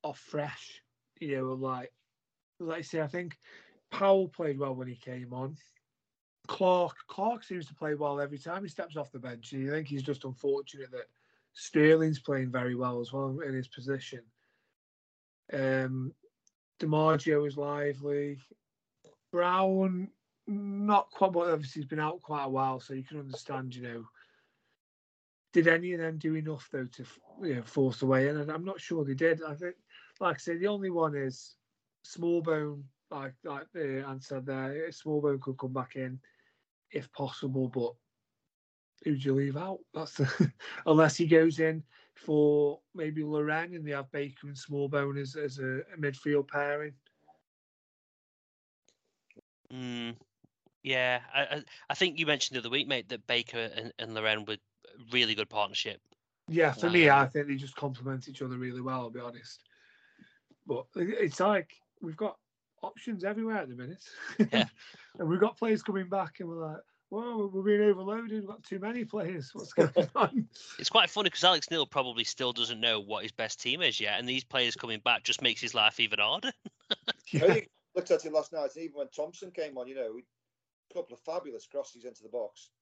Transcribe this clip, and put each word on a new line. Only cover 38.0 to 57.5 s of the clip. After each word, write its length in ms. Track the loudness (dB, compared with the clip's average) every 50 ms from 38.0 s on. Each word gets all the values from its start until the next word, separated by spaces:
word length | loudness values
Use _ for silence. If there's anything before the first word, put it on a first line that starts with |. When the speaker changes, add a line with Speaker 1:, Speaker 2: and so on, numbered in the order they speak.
| _ _ _ _ _ _ _ _ _ _ _ _ _ _ _ _ _ _ _ _ -2
Speaker 1:
who 120 | 0 0
do 120 | 0 2 2
you 60 | 2
leave 220 | 2 2 0 -2
out? 240 | -4 -4 -6 -8 -8 -12 _
That's 220 | -8 -8 -8 -8 0
the, 380 | 0 0 2 4 4 2 2 2 _ -14 -12
<laughs> 180 | -12 -4 4
unless 300 | 6 8 8 8 6 6
he 100 | 2 4
goes 320 | 8 8 8 8 8 4 4
in 240 | 2 2 2 -2 -6 _ _ -20 -20 _ _
for 680 | -14 -4 2 4 6 6 6 6 6 4 4 2 -2 _ _ _
maybe 280 | -6 -6 -4 -2 -4 -4
Loren 500 | -2 0 0 0 0 0 -2 -2 -6 -8
and 120 | -10 -6
they 40 | -6
have 200 | -6 -6 -6 -6
Baker 340 | -6 -6 -6 -6 -8 -14 -14
and 100 | -14 -14
Smallbone 640 | -14 -10 -6 -4 -2 -2 0 0 0 0 0 -2 -4
as, 140 | -6 -8 -6
as 240 | -6 -6 -6 -6 -4
a, 220 | -4 -4 -4 -4 -6 -10
a 40 | -10 -4
midfield 500 | -4 -4 -4 -4 -2 2 2 2 2 0
pairing. 440 | -2 -2 -2 0 -2 -4 -6 -10 -12 _ _ _ _ _ _ _ -20 _ _ _ _ _ _ _ _ _ _ _ _ _ _ _ _ _ _ _ _ _ _ _ _ _ _ _ _ _ _ _ _ _ _ _ _ _ _ _ _ -20 _ _ _ _ _ _
Speaker 2:
Mm, 420 | -12 -10 -8 -6 -6 -6 -6 -8 -8 -12 -18 _ _ _ _ _ _ _ _ _ _ _
yeah, 380 | _ -2 0 2 2 2 2 0 -2 -2 0
I, 60 | 0
I, 200 | 0 0 -2 -6 -8 -12 -20 -20 -8 _
I 40 | 0
think 240 | 2 2 2 2 0
you 80 | 2
mentioned 300 | 2 2 2 0 -2 -4
the 40 | -4
other 100 | -4 -2
week, 160 | -2 -2 0
mate, 220 | 0 -2 -4 -2 -6
that 180 | -10 -10 -4
Baker 420 | 0 0 0 0 -2 -4 -4 -4 -4 -6
and, 160 | -6 -8 -8 -8 -8
and 160 | -8 -6 -4
Loren 300 | 0 2 2 2 2 0
were 100 | -4 -6
a 40 | -8 _ _ _ _ _ -20 -20 -20 -12 0
really 220 | 2 4 4 4 2
good 140 | -2 -2 -2
partnership. 500 | 0 0 0 0 0 -4 -4 -4 -6 -10 _ _ _ _ _ _ _ _ _ -2
Speaker 1:
Yeah, 240 | 4 4 4 4
for 160 | 4 2 0 4
me, 200 | 6 8 10 10
Speaker 2:
Um, 140 | 10 10
Speaker 1:
I 40 | 8
think 220 | 6 2 -2 -2
they 80 | -2